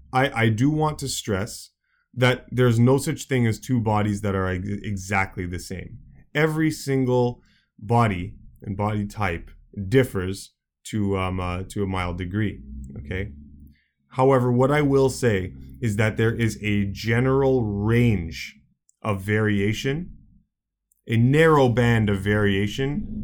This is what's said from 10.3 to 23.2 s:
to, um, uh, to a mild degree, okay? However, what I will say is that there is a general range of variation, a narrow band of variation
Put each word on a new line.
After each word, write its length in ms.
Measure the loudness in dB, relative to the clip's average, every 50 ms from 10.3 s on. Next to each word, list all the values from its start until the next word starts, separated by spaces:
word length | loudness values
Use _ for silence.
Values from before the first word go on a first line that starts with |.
| -6 -8 -12 -16 _ _ _ _ _ _ _
to, 320 | -6 -4 -2 0 0 0 0
um, 240 | -2 -2 -2 -4
uh, 220 | -4 -4 -4 -6 -8 -8
to 140 | -6 -6 -4
a 40 | -4
mild 300 | -2 -4 -4 -4 -4 -6
degree, 440 | -6 -4 -2 -2 -2 -2 -4 -8 -12 -14 -14 -14 -14 -14 -14 -14
okay? 340 | -10 -8 -8 -8 -8 -8 -12 -16 -20 -20 -20 -20 -20 -20 -20 _ _ _ _ _ _ _
However, 400 | -2 2 4 4 4 4 4 2
what 220 | 2 2 2 4
I 100 | 4 2
will 280 | 2 4 4 4 4 2
say 440 | 0 0 0 0 2 0 -2 -4 -8 -14 -18 -20 -10 -6
is 160 | -4 -2 0 0
that 180 | 0 0 2
there 180 | 2 0 0 2
is 240 | 0 0 -2 -2 -2 -2
a 220 | -2 0 0 0
general 800 | -2 -4 -6 -2 0 0 2 2 2 2 2 2 2 2 2 0
range 920 | -2 -2 -2 0 2 4 4 4 4 2 2 -2 -6 -10 -12 -14 -16 -18 -20 _ _ _ _ _ _ _ _
of 200 | -6 -4 -4 -4
variation, 880 | -2 -2 0 2 2 2 2 2 2 0 -2 -2 -4 -4 -4 -4 -8 -10 -14 -20 -20 _ _ _ _ _ _ _ _ _ _ _ _ _ _ _ _
a 120 | 0 2 4
narrow 500 | 4 6 6 6 6 6 6 6 6 6
band 420 | 4 4 4 4 4 4 4 2
of 120 | 0 0
variation 840 | 0 0 2 2 2 2 2 2 0 -2 -2 -4 -4 -2 -4 -4 -6 -6 -8 -8